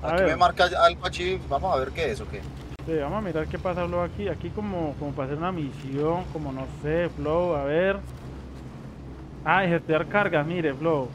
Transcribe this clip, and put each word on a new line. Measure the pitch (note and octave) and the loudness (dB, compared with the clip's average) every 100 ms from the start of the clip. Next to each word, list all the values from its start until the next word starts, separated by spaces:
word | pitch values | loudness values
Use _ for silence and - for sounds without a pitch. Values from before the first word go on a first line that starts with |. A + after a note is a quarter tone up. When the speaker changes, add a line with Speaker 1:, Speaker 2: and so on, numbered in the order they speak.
Speaker 1:
A | D3+ | 2
Speaker 2:
Aquí | E3+ | 4
Speaker 1:
ver. | F#3 | 4
Speaker 2:
me | D#3+ | 6
marca | F3 - F3+ F3+ | 4 6 4 8
algo | E3+ E3+ F3+ | 6 6 -4
allí. | - F3+ F#3 - | -2 -2 -2 -2
Vamos | C#3 F#3 | 0 2
a | D3+ | 2
ver | C3 | 0
qué | C3 D#3 | 0 -2
es | A2 | -2
o | G#2 | -6
qué. | G#2 - - - - | -8 -8 -10 -12 -10
Speaker 1:
Sí, | - D#3+ | -2 -2
vamos | C#3+ G3 | 0 -2
a | |
mirar | G3+ E3 D#3 | -2 -2 -2
qué | F3 | -2
pasa, | F3+ F3 F3 | -2 -2 0
Flow, | F3 | 0
aquí. | F3 - G3+ | -2 -2 -4
Aquí | D#3+ E3+ | -4 -6
como, | G3 G#3 F#3 D#3+ C3+ | -4 -4 -2 -2 -2
como | D3 | -6
para | C#3 C3+ | -4 -4
hacer | D3 | -2
una | E3+ | -2
misión, | F#3 C#3 - C#3 C3+ D#3 E3+ F3+ | -2 -4 -6 -6 0 2 0 -2
como | E3 D3 | -6 -6
no | C3 C3 - | -6 -8 -6
sé, | D3 D#3+ F3 - | -2 0 0 -2
Flow, | D3 D#3+ F3+ | 0 2 2
a | D#3 | 0
ver. | C#3 D#3 F#3+ G3 - - - - - - - - - - - - - - | 2 2 2 0 -4 -12 -12 -12 -12 -12 -12 -12 -12 -12 -14 -14 -14 -6
Ah, | D3+ F3 | 4 4
ejecutar | F#3+ E3+ D3 D#3 D#3 | 6 2 4 0 2
cargas, | G3+ G3+ E3 D3 | 2 4 2 2
mire, | F3 D#3+ | 0 0
Flow. | C3+ D#3+ D3+ B2 | 0 2 2 0